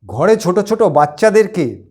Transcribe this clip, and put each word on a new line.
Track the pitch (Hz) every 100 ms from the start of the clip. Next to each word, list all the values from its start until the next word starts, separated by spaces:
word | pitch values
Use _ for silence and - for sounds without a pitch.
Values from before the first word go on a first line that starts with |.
ঘরে | - 107 175 220
ছোট | 175 180 202
ছোট | 214 220 147
বাচ্চাদেরকে | 147 - 220 208 214 185 139 95 -